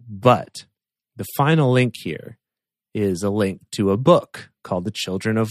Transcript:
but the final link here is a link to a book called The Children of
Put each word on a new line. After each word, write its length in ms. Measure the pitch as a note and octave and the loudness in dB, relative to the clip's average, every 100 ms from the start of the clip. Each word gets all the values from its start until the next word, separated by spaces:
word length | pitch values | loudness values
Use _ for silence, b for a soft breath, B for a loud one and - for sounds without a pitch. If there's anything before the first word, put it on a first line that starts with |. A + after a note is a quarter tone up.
| A#2+ | -18
but 560 | G2 B2 G#2+ - - - _ _ _ _ | 0 4 4 0 -16 -20 _ _ _ _
the 100 | - G2 - | -14 -6 -2
final 340 | C#3+ D#3+ B2+ | 2 4 4
link 240 | B2+ B2 - | 2 0 -2
here 360 | F2 - - - _ _ _ _ _ | -10 -12 -14 -20 _ _ _ _ _
is 300 | G#2+ G2+ F2 | -4 -2 -2
a 80 | G2+ | -2
link 300 | G#2+ G2 - _ | -2 -2 -4 _
to 200 | - G2 | 0 2
a 60 | G#2 | 4
book 520 | D3 E3 - - - _ | 6 4 2 -14 -20 _
called 200 | - F#2 | -6 -6
The 60 | G2 | -6
Children 460 | - - F#2+ A2 A2 | -8 -6 -4 -2 -2
of 140 | A2+ | -2